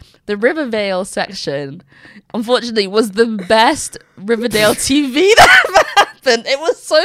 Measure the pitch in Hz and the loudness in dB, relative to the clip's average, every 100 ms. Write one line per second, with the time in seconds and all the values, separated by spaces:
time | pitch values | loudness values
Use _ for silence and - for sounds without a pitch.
0 | _ _ - 208 240 320 269 220 202 185 | _ _ -10 -2 -2 -2 -4 -4 -4 -4
1 | 196 - 190 190 - 143 139 165 - _ | -6 -8 -8 -8 -8 -8 -8 -14 -20 _
2 | - - _ 214 220 247 240 220 196 208 | -20 -20 _ -8 -2 -2 -2 -4 -2 0
3 | 226 190 233 220 180 220 240 311 - - | 0 0 0 -2 0 4 4 0 -6 -16
4 | _ - 196 226 240 214 214 - - 285 | _ -12 -4 -4 -2 0 0 0 0 0
5 | 277 262 381 440 - 740 679 381 - 403 | 0 0 4 6 6 4 4 2 2 2
6 | 403 - 269 233 226 269 320 - - 320 | 0 -2 -2 0 -2 -4 -2 -6 0 2